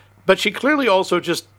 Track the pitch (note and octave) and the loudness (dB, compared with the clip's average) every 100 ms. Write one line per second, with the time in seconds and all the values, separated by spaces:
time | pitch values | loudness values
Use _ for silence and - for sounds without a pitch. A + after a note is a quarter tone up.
0 | _ _ - F#3+ G3+ - C4 D4+ A#3+ F#3+ | _ _ 0 0 0 -2 0 0 2 0
1 | F3+ F3 E3+ D#3 - | 2 -2 -2 -6 -6